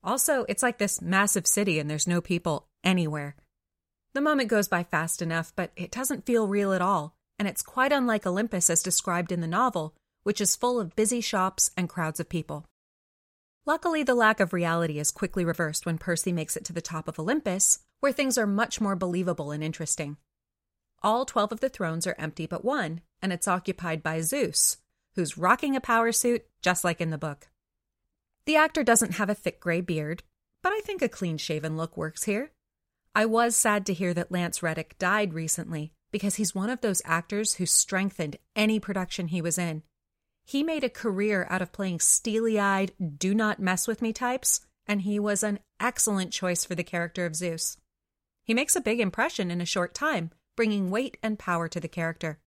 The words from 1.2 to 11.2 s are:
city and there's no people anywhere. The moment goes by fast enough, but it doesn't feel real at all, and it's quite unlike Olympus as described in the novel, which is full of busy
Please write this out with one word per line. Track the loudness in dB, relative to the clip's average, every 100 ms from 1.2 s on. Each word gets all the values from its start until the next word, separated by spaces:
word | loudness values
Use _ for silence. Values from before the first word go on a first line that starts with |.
| 2 2 2
city | 2 2 0
and | 0
there's | -2 0
no | 0
people | 0 -2 0 -4 _ _
anywhere. | 2 2 2 -2 -8 -14 _ _ _ _ _ _ _
The | 0
moment | 2 2 4
goes | 2 2
by | 0
fast | 0 -2 0 -2
enough, | -2 -2 -4 -6
but | -6 -6
it | -10
doesn't | -6 -4 -4
feel | 0 2 2
real | 2 2
at | 2
all, | 2 0 -2 _ _ _
and | -4
it's | -4
quite | -6 0 2
unlike | 4 2 0 0
Olympus | -2 -2 2 2
as | 2
described | 2 -2 0 -2 -2
in | -2
the | 0
novel, | 2 2 0 -6 _ _ _
which | -4 0
is | 0 2
full | 0 0
of | -2
busy | 0 0 0